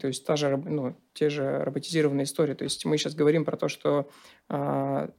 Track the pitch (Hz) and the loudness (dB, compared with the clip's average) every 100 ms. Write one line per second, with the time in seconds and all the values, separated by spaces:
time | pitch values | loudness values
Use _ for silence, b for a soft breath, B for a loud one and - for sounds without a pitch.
0 | 139 131 - 151 143 135 - 151 127 - | -4 -2 0 2 2 0 0 -2 -4 -6
1 | _ - 151 147 135 139 151 - - 165 | _ -2 0 0 -2 -2 -2 -4 -2 2
2 | 151 139 139 - 151 - 143 - 151 151 | 2 2 0 0 0 -2 -4 -4 0 0
3 | 165 156 147 160 156 156 156 - 147 143 | 0 2 4 4 2 0 -2 -2 0 0
4 | 139 B B B - 147 143 139 139 139 | -2 B B B -6 -4 -2 -2 0 -2
5 | 151 | -4